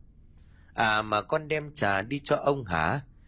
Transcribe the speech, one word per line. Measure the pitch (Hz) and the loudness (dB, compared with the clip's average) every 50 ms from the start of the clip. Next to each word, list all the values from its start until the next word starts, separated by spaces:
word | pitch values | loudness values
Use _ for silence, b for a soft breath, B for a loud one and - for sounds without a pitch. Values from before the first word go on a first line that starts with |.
| - - - - - - b b b b b b b b b | -20 -20 -20 -20 -20 -20 b b b b b b b b b
À | - 113 110 107 107 | 0 2 2 2 2
mà | 110 107 107 104 | 0 0 0 -2
con | 101 - 156 156 156 | 0 0 -2 -2 -2
đem | 147 156 151 147 147 139 | -2 -4 -4 -4 -6 -4
trà | - 113 101 98 98 | -2 0 2 2 2
đi | 101 117 139 143 - | 0 -2 -4 -4 0
cho | - 147 | 0 0
ông | 143 - 143 143 139 120 | 2 2 2 0 0 -2
hả? | 95 87 80 78 85 117 143 - b b b b | -2 0 0 0 0 0 -2 -6 b b b b